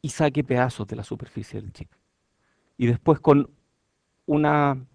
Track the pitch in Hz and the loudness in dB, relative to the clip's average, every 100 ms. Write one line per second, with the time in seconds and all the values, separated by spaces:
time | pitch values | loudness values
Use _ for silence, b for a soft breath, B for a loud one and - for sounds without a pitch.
0 | 147 - 151 131 135 123 127 - 104 107 | -10 -2 0 0 -2 0 0 -4 -10 -10
1 | 107 110 - - 98 104 98 - - _ | -10 -12 -12 -14 -12 -12 -14 -18 -20 _
2 | _ _ _ _ _ _ _ - 120 120 | _ _ _ _ _ _ _ -2 -2 0
3 | - 147 - 143 139 _ _ _ _ _ | 2 2 6 4 4 _ _ _ _ _
4 | _ _ - 151 151 151 143 131 127 | _ _ -4 0 2 2 0 -2 -10